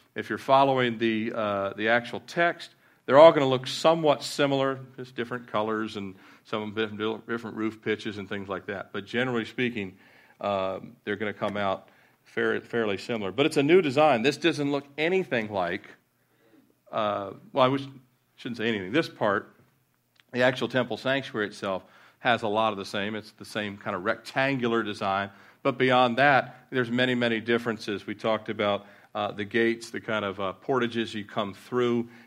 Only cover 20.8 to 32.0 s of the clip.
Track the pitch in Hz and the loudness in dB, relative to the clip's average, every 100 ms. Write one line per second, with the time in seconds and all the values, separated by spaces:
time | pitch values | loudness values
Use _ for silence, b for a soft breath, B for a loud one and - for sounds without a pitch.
20.8 | 120 107 131 135 123 113 101 - 101 92 | -2 -4 -2 -2 -4 -4 -4 -4 -4 -6
21.8 | - b b b 131 113 113 107 110 98 | -8 b b b 0 0 0 0 0 -2
22.8 | 95 104 101 110 101 - 101 110 104 101 | -6 -6 -6 -8 -12 -18 -10 -6 -6 -8
23.8 | 110 95 98 - - 143 135 135 117 113 | -6 -4 -2 -4 -4 -2 -2 0 0 0
24.8 | 104 101 101 98 101 - B B 139 131 | -2 -4 -2 -2 -2 -10 B B -4 0
25.8 | 131 127 123 117 143 131 - - - 131 | 4 4 4 4 4 4 2 -8 -6 -4
26.8 | 117 123 127 123 120 113 107 117 117 107 | 0 0 2 2 0 0 0 0 0 -6
27.8 | - 98 - 104 113 107 110 104 104 101 | -6 -8 -8 -4 -2 -2 -4 -2 0 0
28.8 | - B B 107 104 95 104 117 117 113 | -4 B B -6 -6 -6 -2 2 2 0
29.8 | - 98 104 107 101 95 98 90 - 131 | -6 -10 -4 -4 -4 -4 -6 -6 -2 -2
30.8 | 120 117 104 107 104 117 101 92 - 123 | 0 -2 -4 -6 -8 -6 -6 -6 -4 0
31.8 | 120 120 | 2 0